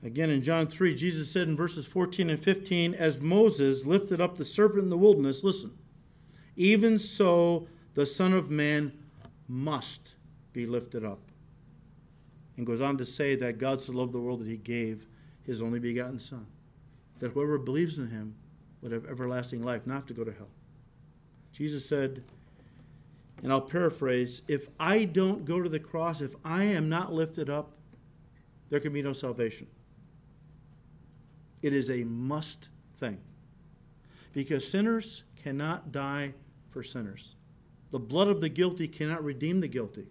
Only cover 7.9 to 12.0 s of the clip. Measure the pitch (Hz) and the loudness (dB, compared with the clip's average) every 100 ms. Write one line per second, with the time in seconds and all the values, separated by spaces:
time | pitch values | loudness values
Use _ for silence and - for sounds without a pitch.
7.9 | - 139 - 185 185 143 151 147 151 147 | -2 -2 2 4 4 2 0 0 0 -2
8.9 | - - - - - - 127 143 147 - | -6 -20 -20 -20 -20 -10 -6 -2 -4 -6
9.9 | - - - - - - - 117 120 120 | -14 -18 -20 -20 -20 -14 -8 -4 -4 -4
10.9 | 120 110 98 - - - - - - - | -8 -6 -10 -16 -20 -20 -20 -20 -20 -20
11.9 | - | -20